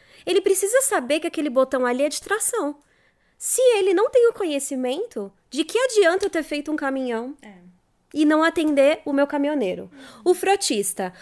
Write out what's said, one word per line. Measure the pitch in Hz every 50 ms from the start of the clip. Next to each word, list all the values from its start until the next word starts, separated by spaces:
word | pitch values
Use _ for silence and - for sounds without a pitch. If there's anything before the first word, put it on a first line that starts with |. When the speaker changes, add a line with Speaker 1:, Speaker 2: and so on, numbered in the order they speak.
| _ _ - - -
Speaker 1:
Ele | - 359 392
precisa | 381 392 392 370 - 392 453 539
saber | 523 - 415 349 254 240 294 320
que | 311 339
aquele | - - 302 294
botão | 240 262 262 262 285 254 254
ali | 240 247 254 277
é | 302
de | 285 -
tração. | - - 403 440 - - - 453 330 285 285 285 _ _ _ _ _ _ _ _ _ _ _ -
Se | - - - - 508 508 480 403
ele | 392 392 370
não | 359 427 571
tem | - 508 466 466
o | 453
conhecimento, | - 403 330 294 277 277 - 285 254 254 247 262 320 440 466 - 226 202 196 - _ _ _
de | - 262 320
que | 320 - 440
adianta | 508 508 466 427 403 330 349 392 403
eu | 392
ter | - 339 294
feito | - 302 294 285 -
um | 302
caminhão | 302 294 269 269 269 262 247 233 220 233 262 302 -
Speaker 2:
É. | - 214 196 180 175 180 - _ _ _ _ _ _ _ -
Speaker 1:
e | 285 311
não | 294 311 311 320
atender | 330 320 349 320 311 294 277 269 285 320 - -
o | 294
meu | 277 277 285 285
caminhoneiro? | - 294 277 285 302 285 226 185 180 180 190 190
Speaker 2:
Uhum. | - - - - - - - 339
Speaker 1:
O | 359
frotista. | 359 - 359 392 392 - - 285 208 202 - - - 190 180 180 -